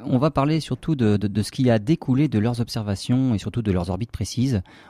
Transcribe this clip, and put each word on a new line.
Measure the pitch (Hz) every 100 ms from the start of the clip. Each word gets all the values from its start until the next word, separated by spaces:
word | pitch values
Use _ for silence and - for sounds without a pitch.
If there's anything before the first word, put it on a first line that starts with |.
on | - 123
va | 151
parler | 139 143 160
surtout | - 127 -
de, | 147 107 101
de, | 107
de | 101
ce | 104
qui | - 127
a | 113
découlé | 104 165 - 127 147
de | 107
leurs | 113 120
observations | 117 117 104 95 - 127 131
et | 104
surtout | 110 113
de | 107
leurs | 92 87
orbites | 92 117
précises. | - 104 - 135 107 - -